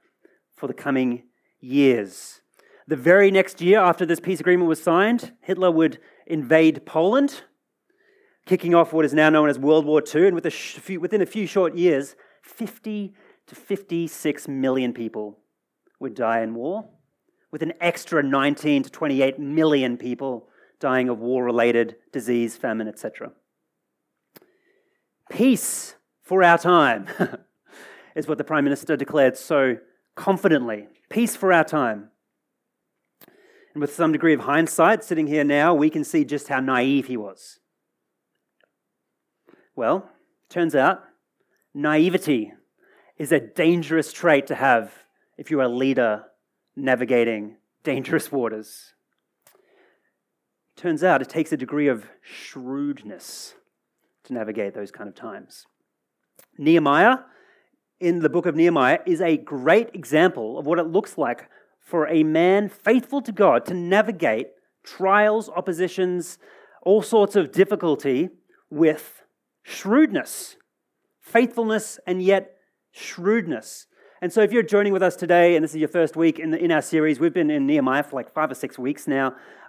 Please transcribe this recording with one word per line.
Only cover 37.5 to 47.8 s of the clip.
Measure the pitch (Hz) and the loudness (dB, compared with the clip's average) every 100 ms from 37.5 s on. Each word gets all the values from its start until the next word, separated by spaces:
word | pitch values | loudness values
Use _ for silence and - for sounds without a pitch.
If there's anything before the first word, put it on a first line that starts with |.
| - _ _ _ _ _ _ _ _ _ _ _ _ _ _ _ _ _ _ _ _ _ | -20 _ _ _ _ _ _ _ _ _ _ _ _ _ _ _ _ _ _ _ _ _
Well, | - 117 185 196 _ _ _ _ | -4 -2 -2 -6 _ _ _ _
turns | 175 170 139 | -4 0 2
out, | 147 190 - _ _ _ _ _ _ | 2 0 -6 _ _ _ _ _ _
naivety | 143 151 156 180 180 160 151 156 - _ _ _ _ _ - | -6 0 2 2 0 0 -2 -4 -12 _ _ _ _ _ -12
is | 147 | -2
a | 151 | -2
dangerous | 117 - 165 175 147 160 147 | -2 0 2 2 0 -2 -2
trait | - 175 143 135 | -2 2 2 0
to | |
have | 143 - 120 104 - _ _ _ - | 0 2 2 0 -12 _ _ _ -20
if | - | -6
you're | 151 | -2
a | 127 | -2
leader | 123 135 131 117 107 - _ _ _ _ | 0 0 0 0 -2 -8 _ _ _ _
navigating | - 135 123 120 123 117 110 104 - _ _ | -6 -2 -2 0 0 0 -4 -10 -16 _ _